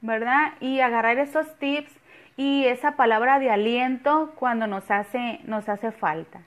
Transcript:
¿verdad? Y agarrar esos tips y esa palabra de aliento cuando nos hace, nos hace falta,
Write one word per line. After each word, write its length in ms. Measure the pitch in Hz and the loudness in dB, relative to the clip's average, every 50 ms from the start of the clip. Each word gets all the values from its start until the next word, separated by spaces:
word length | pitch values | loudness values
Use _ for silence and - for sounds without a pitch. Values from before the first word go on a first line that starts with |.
| 226 | -6
¿verdad? 500 | 226 226 220 226 240 262 285 311 - - - | -4 -4 -2 0 0 2 2 2 0 -4 -6
Y 200 | 247 262 269 262 | -6 -2 0 2
agarrar 360 | 254 240 233 226 226 233 240 262 | 2 2 2 2 2 2 2 2
esos 400 | 285 285 - 311 311 311 - - | 0 0 -2 -2 -4 -4 -6 -6
tips 320 | 277 277 277 294 294 - - _ _ _ - - - _ _ | -4 -2 -2 -4 -6 -8 -16 _ _ _ -20 -20 -20 _ _
y 300 | - 269 277 277 277 269 | -4 -2 0 2 2 2
esa 300 | 247 247 247 - 294 294 | 2 2 0 0 -2 0
palabra 420 | 277 247 226 220 220 240 262 277 277 | 2 2 4 4 4 4 4 4 4
de 120 | 269 247 | 4 2
aliento 840 | 214 202 214 226 240 247 254 254 262 247 - 285 302 311 311 302 - | 2 2 2 0 0 0 0 -2 -4 -2 0 2 2 2 0 -2 -6
cuando 300 | - 262 247 233 226 220 | -4 -2 -2 -2 -2 -2
nos 240 | 214 196 196 - - | -4 -4 -6 -4 -2
hace, 500 | 208 202 208 - - 247 240 233 220 - - | -2 -2 -2 -2 -6 -6 -6 -6 -8 -10 -8
nos 260 | - 220 214 208 220 | -6 -6 -6 -4 -4
hace 200 | 208 208 233 226 | -6 -4 -6 -8
falta, 500 | 214 - 196 160 156 165 160 - - - 170 | -6 -4 -4 -4 -2 -4 -8 -12 -16 -20 -20